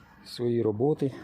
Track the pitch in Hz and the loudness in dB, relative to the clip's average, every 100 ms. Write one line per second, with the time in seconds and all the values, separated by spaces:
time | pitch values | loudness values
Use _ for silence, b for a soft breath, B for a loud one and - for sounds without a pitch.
0 | - - - - 120 117 110 104 139 156 | -20 -20 -16 -4 0 2 2 2 2 2
1 | 139 - | -2 -4